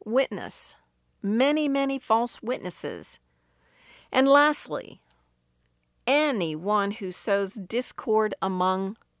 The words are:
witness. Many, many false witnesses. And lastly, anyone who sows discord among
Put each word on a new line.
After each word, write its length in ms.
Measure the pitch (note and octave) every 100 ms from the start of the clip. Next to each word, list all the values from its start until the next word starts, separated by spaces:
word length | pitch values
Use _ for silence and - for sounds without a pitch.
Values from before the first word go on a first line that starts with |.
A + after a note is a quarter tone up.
witness. 720 | G#3 A#3+ C4+ F#3 F#2 - - - _ _ _ -
Many, 480 | G3 A3 C#4 D4+ D4+
many 300 | C#4 C#4 C4+
false 420 | - A3+ B3 -
witnesses. 800 | G#3+ B3+ F3+ - C#3 F2+ - - _ _ _ _ _ _ _ - -
And 160 | - C4+
lastly, 720 | C#4+ D4 D4 - - - - _ _ _ _ _ _ _ _ _ _ -
anyone 840 | C#4+ D4+ A#3 E3 D#3 F#3 G#3 G3+
who 180 | G#3 F#3
sows 440 | - - G3+ G3
discord 800 | A3 F3+ A#3 B3 - - G#3+ G#3+ -
among 560 | F#3+ F#3 F#3 F#3+ G3 A3+ _ _